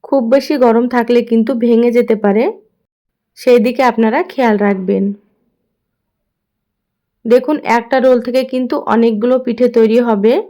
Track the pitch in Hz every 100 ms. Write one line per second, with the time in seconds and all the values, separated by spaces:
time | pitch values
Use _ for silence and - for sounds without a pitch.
0 | - 277 226 269 262 294 240 226 247 247
1 | 226 240 233 226 226 247 233 233 240 240
2 | 240 220 208 202 302 466 _ _ _ _
3 | _ _ _ - - 247 226 247 254 226
4 | 226 254 359 - 240 208 208 196 185 196
5 | 196 202 _ _ _ _ _ _ _ _
6 | _ _ _ _ _ _ _ _ _ _
7 | _ _ 233 240 254 302 - 233 233 262
8 | 254 247 247 254 262 254 247 - - 220
9 | 233 214 240 254 254 233 240 233 220 226
10 | 240 208 214 330